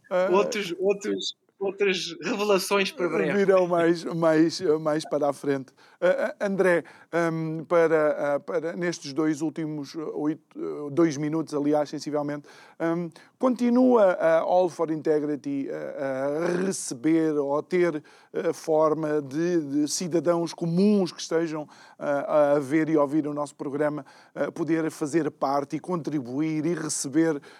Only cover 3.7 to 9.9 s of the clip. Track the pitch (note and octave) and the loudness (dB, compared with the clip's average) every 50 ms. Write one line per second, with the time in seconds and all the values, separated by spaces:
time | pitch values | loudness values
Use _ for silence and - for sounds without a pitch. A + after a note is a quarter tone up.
3.7 | F3+ E3+ E3 E3+ F3 E3 - C3 E3+ E3 E3 D#3+ D#3+ D#3 E3 E3 D#3 - F#3 E3 | 2 2 4 4 2 0 -2 -4 -2 2 2 4 6 6 4 4 2 0 0 0
4.7 | D3+ D#3+ D#3+ D#3 D3+ D#3+ D#3 - D#3+ C#3+ D3 C#3+ C3+ - - C#3+ C#3 C3+ C3 - | 0 0 0 -2 -2 -2 -2 -2 -2 0 0 0 -2 -2 -2 -2 -2 -2 -4 -8
5.7 | _ _ - _ _ _ - F3+ F#3 - - - - - G#3+ G3+ G3 F3+ F#3+ F#3 | _ _ -20 _ _ _ 2 2 2 2 0 -2 -4 -4 -2 -2 0 2 4 4
6.7 | F3 E3 C3 - - - - _ - E3+ E3+ E3 E3 D#3+ D#3+ D#3+ D#3+ E3 D3+ - | 4 2 0 -4 -12 -20 -16 _ -2 0 0 0 0 -2 -4 -4 -6 -6 -4 2
7.7 | F3 E3+ E3 D#3+ D#3+ D#3 D3+ D3+ C#3 - D3+ C#3+ C#3+ C#3 - - F#3+ E3 D3 E3 | 4 4 4 6 4 4 4 2 2 0 0 -2 -2 -2 -2 -4 -4 -4 -4 -4
8.7 | F#3 F#3+ F3 F3 D#3+ - - C#3+ C3+ C#3+ D#3 D#3 D#3 C3+ D#3+ D#3 C#3+ E3 D#3+ D3+ | -4 -4 -4 -4 -4 -6 -10 -8 -4 -2 0 0 0 -2 -4 -6 -4 -6 -6 -6
9.7 | D3+ D3+ C#3 C3+ | -6 -8 -10 -10